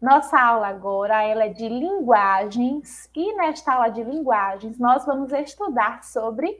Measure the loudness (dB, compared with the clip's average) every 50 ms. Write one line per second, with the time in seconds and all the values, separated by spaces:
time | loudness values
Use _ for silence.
0 | 4 6 6 6 4 4 2 4 4 4 4 2 0 -2 -6 -6 -6 -4 -2 -2
1 | 0 2 2 2 2 2 2 0 0 0 -2 -6 -8 -6 -4 -4 -4 -2 -2 0
2 | 2 4 4 4 4 4 2 0 0 -2 -2 -2 -2 -2 -2 -6 -8 -12 -16 -20
3 | -20 -12 -8 -6 -4 -4 -2 -2 -2 -2 -2 -2 -2 0 2 2 2 0 0 -4
4 | -8 -6 -6 -4 -2 0 0 0 0 -2 -4 -8 -10 -10 -6 0 2 2 2 2
5 | 2 -2 -4 -2 -4 -4 -4 -4 -4 -6 -8 -8 -6 -4 0 0 0 -2 -2 -8
6 | -12 -8 -6 -6 -4 -4 -4 -4 -4 -4 -6